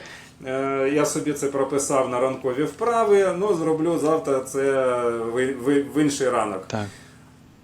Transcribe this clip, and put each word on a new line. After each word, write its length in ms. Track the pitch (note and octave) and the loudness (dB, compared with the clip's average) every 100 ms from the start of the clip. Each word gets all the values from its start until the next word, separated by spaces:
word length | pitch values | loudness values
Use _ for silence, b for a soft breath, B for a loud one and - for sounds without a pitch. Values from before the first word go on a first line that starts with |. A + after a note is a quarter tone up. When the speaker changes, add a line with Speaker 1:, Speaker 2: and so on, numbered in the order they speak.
| B B B - C3 | B B B -14 -6
Speaker 1:
Е, 440 | C3 C3+ C3+ C3+ | -4 -2 0 2
я 120 | D3 D3 | 2 0
собі 260 | D#3 C#3+ | 0 -4
це 140 | C#3+ C#3 | -2 -2
прописав 600 | C#3 C3+ C#3+ C#3 C#3 B2+ | -2 0 0 0 0 0
на 100 | B2 | 0
ранкові 420 | C3 B2+ C3 B2 | 0 0 -4 -2
вправи, 720 | D3 - A3+ A#3 G#3+ G3+ F#3+ F3 | -4 -2 0 2 4 4 4 0
ну 160 | G3+ | 0
зроблю 440 | F3 D#3+ D#3+ D#3+ D#3+ | 0 0 0 0 2
завтра 420 | C#3+ D#3 D3+ C3+ | 2 2 2 -2
це 320 | C3 C3+ C#3 C3+ C3 B2 A#2+ | -2 -2 0 2 2 2 0
в, 420 | A#2 A2+ A#2+ C3 | -2 -2 0 0
в, 280 | C3 B2 C#3+ | 0 2 2
в 200 | C#3 C#3 | 2 0
інший 260 | D3+ C#3 C3 | 0 2 0
ранок». 380 | A#2+ G#2 F#2+ - | 0 0 -4 -6
Speaker 2:
Так. 200 | A2 G#2 B B B B - - - | -6 -6 B B B B -20 -20 -12